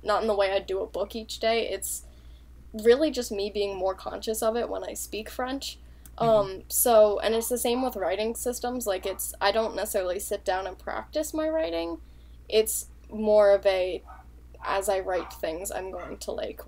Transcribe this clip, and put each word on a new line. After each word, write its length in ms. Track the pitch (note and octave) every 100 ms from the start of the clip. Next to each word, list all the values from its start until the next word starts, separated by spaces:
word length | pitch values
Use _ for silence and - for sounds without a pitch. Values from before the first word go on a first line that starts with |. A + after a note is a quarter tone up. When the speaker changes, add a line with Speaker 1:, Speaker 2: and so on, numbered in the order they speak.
Speaker 1:
not 200 | - G3+
in 60 | A3
the 60 |
way 160 | G3+ G3
I'd 140 | G3 F#3
do 140 | F#3+
a 60 | -
book 280 | E3+ D#3+
each 240 | A#3 A3 -
day. 300 | A3+ A3+ -
It's 360 | G3 - - - - - - - - -
really 380 | A3 A3 B3+ D#4
just 200 | B3 A#3+
me 180 | G3+ G3+
being 260 | G#3 G3+ F#3+
more 180 | F#3+
conscious 480 | F#3+ - G3 G#3+ A3
of 140 | A3+ A#3
it 120 | A3+
when 160 | F#3+
I 100 | F#3
speak 340 | - - G#3 G#3+
French. 500 | - B3+ C4+ - - - - - -
Speaker 2:
Mm-hmm. 100 | A3+
Speaker 1:
Um, 340 | A3 G3 F#3+ -
so, 500 | - B3 A3 G#3+ G3+
and 140 | G3+
it's 140 | A3+ A3+
the 100 | B3
same 240 | B3 B3
with 140 | C4 A3+
writing 380 | F3 G3 A3
systems. 520 | A3+ B3 B3 B3 B3 A3
Like, 200 | F#3+ F#3+
it's, 280 | F#3 - -
I 120 | G3+
don't 240 | G#3+ A3 -
necessarily 420 | G#3+ G#3 F#3 F3+
sit 260 | - G3+
down 220 | - F#3 F#3+
and 120 | F#3
practice 560 | - - - D4+ D#4
my 140 | D#4 D#4
writing. 500 | D#4+ E4 E4 E4+ E4 - - - - -
It's 380 | A3 A3 - - - -
more 400 | G#3+ G#3+ G#3+ G3+
of 160 | G3+ G3
a, 360 | F#3+ F#3 F3 - - - - - -
as 240 | - G3 G3
I 120 | F#3+
write 320 | F#3+ F#3 -
things, 360 | - E3+ D#3+ G3
I'm 200 | - F#3
going 260 | F3+ D3 G#3
to, 140 | -
like, 300 | - G#2+ -